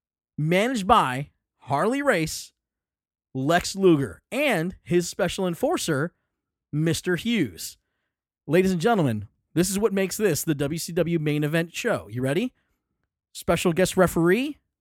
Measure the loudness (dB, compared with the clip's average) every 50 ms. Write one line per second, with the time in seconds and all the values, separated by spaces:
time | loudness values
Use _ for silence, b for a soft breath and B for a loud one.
0 | _ _ _ _ _ _ _ -4 -2 0 2 2 2 0 -2 -2 2 4 4 4
1 | 4 2 -2 -4 -8 -10 _ _ _ _ _ _ -6 -4 -2 0 0 0 0 0
2 | 0 0 2 2 0 -2 -4 -8 -12 -16 _ _ _ _ _ _ _ _ _ _
3 | _ _ _ _ _ _ -8 -4 0 0 2 0 0 -2 -4 2 4 6 6 6
4 | 2 -2 -8 -12 _ _ -4 -2 0 0 0 0 -2 -4 -8 -10 _ -2 0 0
5 | 0 -2 -4 -2 -2 -2 -2 -2 -2 -4 -2 -2 -2 -2 0 -2 -2 -2 -2 -2
6 | -2 -4 -6 _ _ _ _ _ _ _ _ _ _ _ -4 -2 0 0 0 -2
7 | -2 -2 -4 -2 -2 -2 0 0 0 -2 -4 -10 -14 -14 -14 -18 _ _ _ _
8 | _ _ _ _ _ _ _ _ _ 0 2 2 4 2 2 2 2 2 2 4
9 | 2 2 0 -2 -6 -12 _ _ _ _ -2 0 0 0 0 0 0 0 0 0
10 | -2 -2 -2 0 0 0 0 0 -2 -2 -2 -2 -2 -4 -4 -6 -8 -4 -2 -2
11 | 0 0 0 -2 0 -2 -2 0 -2 0 0 -2 -2 -4 -6 -6 -4 -2 -2 -4
12 | -4 -8 -6 -4 -2 0 0 0 -2 -2 -6 _ _ _ _ _ _ _ _ _
13 | _ _ _ _ _ _ -20 -6 -2 -2 -2 2 2 0 2 2 2 2 4 4
14 | 4 4 4 2 4 4 4 2 0 -2 -6 -10 _ _ _ _